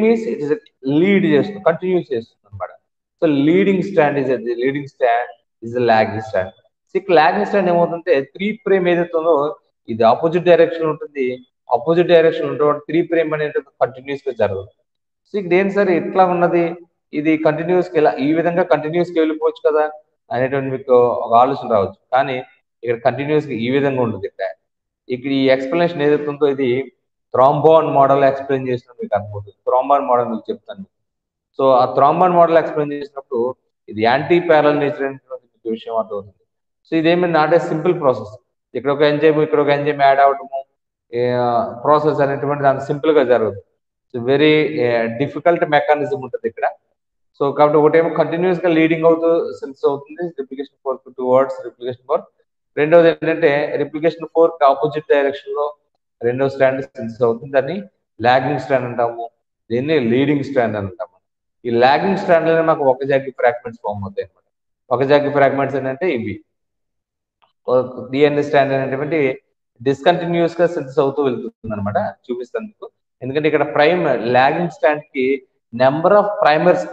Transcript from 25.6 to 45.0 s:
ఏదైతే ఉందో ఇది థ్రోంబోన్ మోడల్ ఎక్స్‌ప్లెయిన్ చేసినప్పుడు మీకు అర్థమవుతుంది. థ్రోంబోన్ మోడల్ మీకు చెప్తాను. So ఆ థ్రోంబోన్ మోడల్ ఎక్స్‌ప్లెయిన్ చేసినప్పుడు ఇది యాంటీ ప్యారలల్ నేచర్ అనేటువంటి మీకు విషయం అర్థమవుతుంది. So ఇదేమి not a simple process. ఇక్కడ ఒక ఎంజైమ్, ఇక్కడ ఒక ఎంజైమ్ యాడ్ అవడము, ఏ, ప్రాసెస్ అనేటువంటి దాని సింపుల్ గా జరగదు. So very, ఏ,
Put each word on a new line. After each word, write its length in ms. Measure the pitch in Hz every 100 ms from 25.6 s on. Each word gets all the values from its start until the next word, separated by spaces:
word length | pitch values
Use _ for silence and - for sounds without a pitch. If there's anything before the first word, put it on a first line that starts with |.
| 135 170 175 143 147
ఏదైతే 240 | 147 147
ఉందో 120 | 143 143 139
ఇది 140 | 127 127 127 _ _ _ _
థ్రోంబోన్ 560 | 123 131 147 151 160 151 139
మోడల్ 260 | 135 139 135
ఎక్స్‌ప్లెయిన్ 380 | 135 135 135 127
చేసినప్పుడు 340 | 123 _ -
మీకు 120 | - 101
అర్థమవుతుంది. 400 | 104 101 - _ 123
థ్రోంబోన్ 380 | 127 139 143 127
మోడల్ 180 | 123 117
మీకు 140 | 110 -
చెప్తాను. 340 | - - 98 98 _ _ _ _ _ _ -
So 60 | 135 123
ఆ 40 | 127 139
థ్రోంబోన్ 380 | 143 165 180 175
మోడల్ 200 | 165 165
ఎక్స్‌ప్లెయిన్ 320 | 135 151 147 143
చేసినప్పుడు 440 | 139 135 - 120 123 - _ _ -
ఇది 100 | 104 113
యాంటీ 300 | 135 151 175 170
ప్యారలల్ 300 | 151 147 147
నేచర్ 240 | 143 - 139
అనేటువంటి 360 | 135 - 127 _
మీకు 160 | _ 113 113
విషయం 200 | 117 113
అర్థమవుతుంది. 380 | 101 101 101 _ _ _ _ _ -
So 60 | 165
ఇదేమి 260 | 165 175 175 156
not 140 | 156 170
a 40 | -
simple 240 | 160 180 170
process. 280 | 139 110 - - _ _ _ 123
ఇక్కడ 140 | 131 143
ఒక 80 | 147
ఎంజైమ్, 280 | 147 156 151 151
ఇక్కడ 120 | 151 143
ఒక 60 | 143
ఎంజైమ్ 240 | 147 143 139
యాడ్ 140 | 135 139
అవడము, 340 | 135 127 135 - _ _ _ - 120
ఏ, 40 | 123 123 120 117 110 -
ప్రాసెస్ 360 | 143 151 151 139 139
అనేటువంటి 380 | 135 139 143 139
దాని 140 | 127 -
సింపుల్ 220 | 147 156 147
గా 60 | 123
జరగదు. 280 | 123 107 98 - _ _ _ _
So 40 | 123 120
very, 240 | 139 156 151 147 127
ఏ, 40 | 120 117